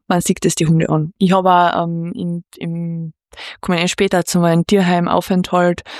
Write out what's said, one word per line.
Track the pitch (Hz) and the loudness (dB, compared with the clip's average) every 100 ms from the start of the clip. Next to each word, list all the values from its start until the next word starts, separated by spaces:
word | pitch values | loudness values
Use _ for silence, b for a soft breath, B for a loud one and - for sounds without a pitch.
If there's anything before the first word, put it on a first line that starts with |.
| - | -2
Man | 180 | -2
sieht | - 190 175 | 0 -2 -2
es | |
die | - 160 | 0 2
Hunde | 160 160 | 2 2
an. | 156 156 - | 0 -2 -2
Ich | 190 | 2
habe | 190 185 | 2 4
auch, | 180 175 - | 4 4 2
ähm, | 170 170 170 | -2 -4 -8
in, | - 175 170 - - | -8 -8 -8 -10 -12
im, | 170 170 170 165 165 - _ B B B | -8 -6 -6 -8 -10 -14 _ B B B
komme | - 175 | -2 0
ich | 175 | 0
später | - 196 180 | 0 0 0
zu | 170 180 | 0 2
meinem | 170 165 165 | 4 2 2
Tierheimaufenthalt, | 202 180 175 175 - - 185 185 180 175 175 B | 2 2 2 0 0 0 -2 0 0 2 0 B